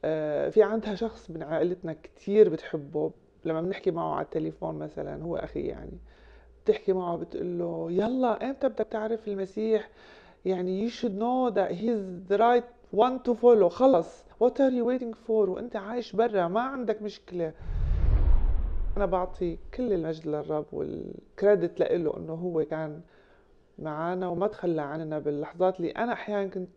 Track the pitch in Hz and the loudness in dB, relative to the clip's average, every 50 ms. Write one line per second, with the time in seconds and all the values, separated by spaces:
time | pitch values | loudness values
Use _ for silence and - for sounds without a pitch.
0 | - 156 160 156 156 151 151 147 143 135 - 214 208 196 220 226 220 214 208 175 | -2 -2 -2 -2 -2 -2 -2 0 -2 2 4 4 4 4 4 -2 -2 -4 -6 -4
1 | 233 220 220 - - - 165 160 160 143 156 160 156 175 180 180 - 165 160 156 | -4 -6 -6 -10 -18 -14 -12 -12 -8 -4 -2 0 0 0 -2 -4 -8 -10 -12 -12
2 | _ - _ _ - - 202 214 214 180 156 156 - - - 160 143 143 156 151 | _ -20 _ _ -6 0 8 8 8 8 6 -2 -6 -6 -8 -8 -8 -6 -4 -4
3 | 156 160 - _ _ _ _ _ _ 160 160 160 165 180 196 - - 190 165 165 | -4 -4 -6 _ _ _ _ _ _ -4 -4 -2 -2 -4 -6 -2 -2 -2 -2 -2
4 | 165 160 151 143 147 147 - 160 156 156 156 - 180 160 160 156 156 151 151 156 | -4 -4 -4 -4 -6 -6 -6 -4 -4 -4 -8 -8 -8 -8 -8 -8 -10 -10 -10 -10
5 | 147 147 147 147 156 170 165 - - - - - - - - - - - - - | -10 -10 -10 -10 -8 -8 -6 -6 -8 -8 -8 -8 -6 -6 -8 -10 -12 -16 -16 -18
6 | - - - _ - - - - - - - - _ - 208 208 - - 190 185 | -20 -20 -20 _ -20 -20 -20 -20 -20 -20 -20 -10 _ 0 0 0 2 -2 -2 0
7 | 180 175 170 165 170 - - - 165 180 175 175 175 170 170 165 165 165 175 185 | 0 -4 -4 -6 -6 -10 -8 -8 -8 -6 -4 -4 -6 -6 -6 -6 -6 -4 -2 0
8 | 202 226 254 262 254 240 214 - - 254 277 269 - 262 214 - 214 214 - 220 | 0 0 0 0 0 0 0 -2 -4 -6 -6 -2 -2 -4 -2 -2 -6 -4 -4 -6
9 | 214 220 226 220 220 214 202 190 190 190 - - 220 220 220 208 214 - - - | -4 -4 -4 -6 -6 -6 -6 -6 -6 -8 -6 -4 -2 0 0 0 -2 -4 -18 -20
10 | - - - - - - - _ _ 185 190 180 180 185 185 190 214 233 233 - | -20 -20 -20 -20 -20 -20 -20 _ _ -2 -2 0 0 -2 -2 -2 -2 -4 -4 -2
11 | - 247 196 196 220 240 254 254 254 247 196 202 190 - - 175 202 233 240 214 | -4 -4 -2 0 -2 0 2 2 2 2 2 0 0 0 -2 -2 -2 0 0 0
12 | 196 185 180 175 190 180 196 202 220 233 247 240 240 240 - _ _ - - 190 | -2 -6 -10 -12 -2 0 2 4 6 6 6 4 2 0 -16 _ _ -6 2 2
13 | 233 254 254 254 - - 240 214 - 240 240 220 190 175 - - 247 269 269 220 | 4 4 2 -2 0 -2 0 6 8 8 10 10 8 6 6 6 6 6 6 6
14 | 170 - - - - - - - 220 254 247 - 277 269 262 247 233 233 254 254 | 4 0 -8 -20 -20 -20 -2 2 2 2 4 4 2 4 4 2 0 0 0 0
15 | 254 233 220 - - - 226 220 208 185 185 - 226 247 - 214 190 202 233 247 | -2 -6 -10 -12 -4 0 2 4 4 2 2 -4 -6 -8 -8 -10 -8 -6 -6 -6
16 | 226 - - 190 226 240 220 196 175 170 180 220 240 269 277 262 247 214 214 214 | -6 -6 0 2 2 2 4 2 2 2 0 -2 -2 -2 -4 -6 -4 -4 -4 -4
17 | 214 208 196 - _ - 180 175 165 156 156 - - - - - - - - - | -4 -10 -10 -12 _ -12 -6 -4 -4 -4 -6 -8 -8 -6 -2 -2 0 0 2 2
18 | - - - - - - - - - - - - - - - - - - - 208 | 4 4 6 6 6 8 8 8 6 6 4 2 2 0 0 -2 0 0 0 0
19 | 202 180 175 185 180 185 - - 190 175 165 - - - - - 254 240 202 175 | 0 0 0 0 -2 -2 -4 -4 -4 -4 -4 -6 -10 -14 -8 -6 -2 -2 -2 -2
20 | 160 160 160 160 160 156 151 151 147 156 156 151 151 - - - - - - - | -2 -4 -6 -6 -6 -6 -6 -6 -4 -4 -4 -4 -4 -6 -6 -6 -6 -6 -6 -8
21 | - - 50 - - - _ - - 202 208 190 165 170 - - 170 - - 180 | -10 -10 -12 -14 -18 -20 _ 0 4 4 4 4 2 -2 0 0 2 2 2 0
22 | 170 151 - 165 170 160 160 165 175 180 170 160 156 147 160 156 160 151 151 156 | 0 -2 -4 -4 -8 -10 -8 -6 -6 -4 -2 -2 -2 -2 -2 -6 -6 -8 -10 -12
23 | 175 _ _ - _ _ _ _ _ _ _ _ _ _ _ - - 156 151 151 | -16 _ _ -20 _ _ _ _ _ _ _ _ _ _ _ -12 -10 -8 -6 -4
24 | 165 170 180 185 185 180 175 170 190 208 208 - - 180 165 156 147 139 156 160 | -4 -4 -4 -4 -4 -4 -2 -2 -2 -2 -2 -2 -4 -2 -2 -2 -4 -6 -6 -8
25 | 160 156 156 151 143 147 147 143 147 - - 170 185 185 185 - 170 160 - - | -8 -6 -6 -4 -4 -4 -4 -4 -6 -8 -2 0 0 0 2 0 -4 -6 -4 -4
26 | 220 240 233 226 - - 208 202 196 190 - 190 180 180 _ | -4 -4 -4 -6 -6 -6 -4 -4 -4 -4 -6 -8 -10 -10 _